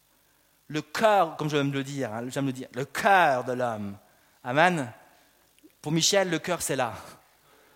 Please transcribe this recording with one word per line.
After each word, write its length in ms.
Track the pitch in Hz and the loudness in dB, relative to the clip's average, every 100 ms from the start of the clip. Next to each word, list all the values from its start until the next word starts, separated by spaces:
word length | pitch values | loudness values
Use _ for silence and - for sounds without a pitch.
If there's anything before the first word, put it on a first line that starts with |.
| _ _ _ _ _ _ _ | _ _ _ _ _ _ _
Le 120 | 151 | -8
cœur, 560 | - - 226 202 165 151 | -8 0 4 4 2 0
comme 140 | 151 | -2
j'aime 220 | 147 139 | 0 0
le 120 | 139 | -2
dire, 280 | 135 143 120 | -6 -6 -6
hein, 120 | 110 123 | -6 -6
j'aime 180 | 139 139 | -4 -4
le 60 | |
dire, 160 | 127 127 | -4 -10
le 140 | 120 139 | -10 -8
cœur 580 | - 220 190 165 127 | 0 4 6 6 2
de 80 | 123 | -2
l'homme. 440 | 123 123 110 101 98 _ _ _ _ | -2 -2 -4 -8 -10 _ _ _ _
Amen. 500 | 127 135 175 170 120 - _ _ _ _ _ _ - _ | -2 2 4 2 -6 -12 _ _ _ _ _ _ -20 _
Pour 100 | 151 | -4
Michel, 380 | 160 156 196 185 | 0 2 2 2
le 80 | 160 | -2
cœur, 240 | - 170 | -4 -4
c'est 140 | - 135 | -2 -2
là. 180 | 120 98 - - _ _ _ _ _ | -4 -6 -18 -20 _ _ _ _ _